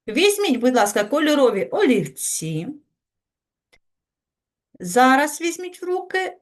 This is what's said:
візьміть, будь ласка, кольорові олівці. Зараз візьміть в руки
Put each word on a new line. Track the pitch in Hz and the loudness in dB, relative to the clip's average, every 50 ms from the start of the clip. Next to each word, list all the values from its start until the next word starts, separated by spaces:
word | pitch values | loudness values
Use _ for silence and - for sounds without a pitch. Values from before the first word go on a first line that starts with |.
| - - | -12 -6
візьміть, | 214 262 359 415 403 403 403 370 254 220 | -2 2 2 2 2 2 0 0 0 2
будь | 233 254 254 | 2 2 2
ласка, | 240 208 202 208 214 208 | 4 2 2 2 -2 -2
кольорові | 208 - 294 302 294 294 285 269 233 214 196 - | 0 0 0 2 2 2 4 4 2 2 0 -4
олівці. | - - 403 415 285 247 202 156 147 - - - - - - 160 160 160 156 170 262 302 294 _ _ _ _ _ _ _ _ _ _ _ _ _ _ _ _ _ _ _ _ _ _ _ _ _ _ _ _ _ _ _ _ _ _ _ _ _ _ _ - | -4 -2 0 2 4 2 2 0 -4 -8 -10 -8 -8 -8 -8 -8 -6 -6 -6 -8 -8 -12 -16 _ _ _ _ _ _ _ _ _ _ _ _ _ _ _ _ _ _ _ _ _ _ _ _ _ _ _ _ _ _ _ _ _ _ _ _ _ _ _ -14
Зараз | 185 180 180 247 254 262 262 277 294 302 294 - | -10 -2 2 4 6 6 6 4 2 0 -4 -6
візьміть | 330 339 330 - 370 359 359 - - | -6 -6 -6 -6 -10 -14 -14 -12 -8
в | |
руки | 359 359 381 370 370 - 381 381 359 - _ | -6 -6 -6 -6 -4 -6 -4 -4 -6 -10 _